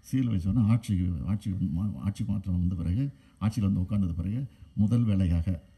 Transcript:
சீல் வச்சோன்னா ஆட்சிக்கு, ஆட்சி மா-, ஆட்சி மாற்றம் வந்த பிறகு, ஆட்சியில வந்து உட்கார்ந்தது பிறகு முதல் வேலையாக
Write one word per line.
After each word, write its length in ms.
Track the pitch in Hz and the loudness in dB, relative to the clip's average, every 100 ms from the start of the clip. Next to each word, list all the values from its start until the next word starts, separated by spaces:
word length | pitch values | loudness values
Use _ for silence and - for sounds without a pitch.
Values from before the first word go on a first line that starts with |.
சீல் 280 | - 131 123 | -4 -2 0
வச்சோன்னா 380 | 104 87 113 104 | 0 0 2 4
ஆட்சிக்கு, 460 | 117 110 95 92 82 64 | 2 2 0 0 -2 -2
ஆட்சி 240 | 104 - | -2 -2
மா-, 460 | 95 - 113 208 - | -2 -2 -2 -2 -2
ஆட்சி 260 | 196 - | -4 -4
மாற்றம் 340 | 107 101 98 90 | -2 -2 0 0
வந்த 160 | 87 | 0
பிறகு, 360 | 90 85 95 139 - - _ | 0 -2 0 -2 -6 -20 _
ஆட்சியில 200 | 110 110 | -4 0
வந்து 200 | 98 98 | 0 0
உட்கார்ந்தது 340 | 90 104 92 | 0 0 0
பிறகு 320 | 82 90 117 135 - - | -2 -4 -4 -6 -12 -14
முதல் 280 | - 104 120 | 0 2 4
வேலையாக 600 | 117 95 92 85 82 87 - | 2 4 4 2 0 -4 -8